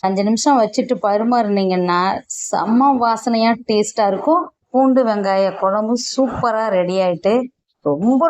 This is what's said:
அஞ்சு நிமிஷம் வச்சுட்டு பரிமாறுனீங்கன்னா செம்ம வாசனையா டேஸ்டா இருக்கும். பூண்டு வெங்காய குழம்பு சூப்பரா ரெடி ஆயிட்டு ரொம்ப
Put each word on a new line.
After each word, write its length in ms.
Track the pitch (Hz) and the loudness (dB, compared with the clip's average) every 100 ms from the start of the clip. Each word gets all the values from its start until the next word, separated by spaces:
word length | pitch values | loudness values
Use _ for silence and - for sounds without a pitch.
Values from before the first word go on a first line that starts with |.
| 190 | -2
அஞ்சு 160 | 190 202 | 0 0
நிமிஷம் 320 | 220 294 269 | 0 2 2
வச்சுட்டு 340 | 214 233 247 233 208 | 2 0 -2 -2 0
பரிமாறுனீங்கன்னா 960 | 208 226 240 214 202 190 180 180 175 190 - - - - | 0 0 0 0 0 0 0 0 0 0 -4 -8 -12 -6
செம்ம 420 | 180 180 233 277 262 | -4 0 2 2 2
வாசனையா 500 | 233 220 - 226 226 233 233 | 0 0 -2 0 0 0 0
டேஸ்டா 360 | 214 208 - 202 | 0 0 0 0
இருக்கும். 320 | 190 - 339 339 - _ | 0 0 0 -2 -10 _
பூண்டு 300 | 254 262 262 247 | 0 2 4 2
வெங்காய 380 | 208 196 190 196 185 | 0 0 0 0 0
குழம்பு 340 | 190 208 220 240 - | -2 0 -2 -4 -4
சூப்பரா 540 | - 262 - 240 220 220 185 | -2 -2 -2 -2 -2 0 0
ரெடி 200 | 175 185 185 | 0 0 -2
ஆயிட்டு 280 | 175 196 240 254 - _ _ 147 | 0 0 0 -2 -12 _ _ -4
ரொம்ப 320 | 143 220 262 330 | 0 0 2 2